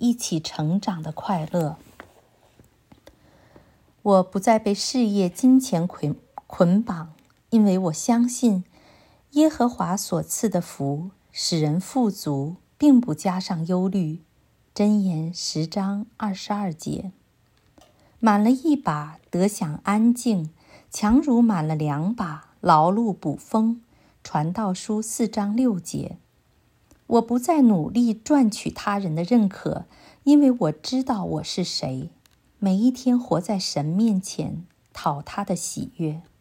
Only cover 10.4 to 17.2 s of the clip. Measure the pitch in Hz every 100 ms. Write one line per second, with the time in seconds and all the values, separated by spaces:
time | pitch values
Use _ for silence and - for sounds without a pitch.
10.4 | 220 175 175 - 139 143 185 - _ -
11.4 | - 165 151 165 - 262 220 - 151 139
12.4 | 147 180 _ - 294 247 233 156 190 180
13.4 | - 170 165 180 190 190 156 160 - _
14.4 | _ _ _ - 208 208 190 156 165 175
15.4 | - 156 160 202 196 202 220 - 214 190
16.4 | - 208 196 - - - 190 -